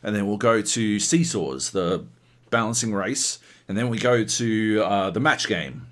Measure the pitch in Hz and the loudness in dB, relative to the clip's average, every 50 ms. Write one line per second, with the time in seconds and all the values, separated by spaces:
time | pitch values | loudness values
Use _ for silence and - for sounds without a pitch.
0 | - 107 104 104 98 101 104 101 120 117 113 110 101 - - 120 110 107 104 104 | -4 -2 -2 -2 0 -2 -2 0 2 2 2 2 0 0 -2 0 0 0 0 0
1 | 101 - 165 170 170 170 - 104 82 69 65 67 - - - 95 90 85 92 85 | 0 2 2 2 2 2 0 -2 -4 -4 -6 -6 -8 -4 -2 -2 0 0 -2 -2
2 | - - - _ _ _ _ _ _ _ - 117 113 110 117 117 123 113 104 98 | -4 -12 -20 _ _ _ _ _ _ _ 0 0 0 0 -2 -2 -2 -2 -2 -2
3 | 95 101 135 - - - - - - - - - _ - 95 104 120 123 113 107 | -2 -2 -2 -2 -4 -4 -6 -8 -14 -20 -20 -20 _ -6 -4 -2 -2 -2 -2 0
4 | 120 123 123 117 107 - - - 120 113 110 110 110 107 107 107 104 87 101 98 | 2 4 4 4 2 0 -2 -2 0 0 2 2 2 2 2 2 2 2 2 2
5 | 95 95 87 107 131 156 135 - - - 107 85 76 67 64 - - - | 0 0 0 2 2 2 2 2 0 -2 -2 -2 -2 -6 -10 -14 -16 -20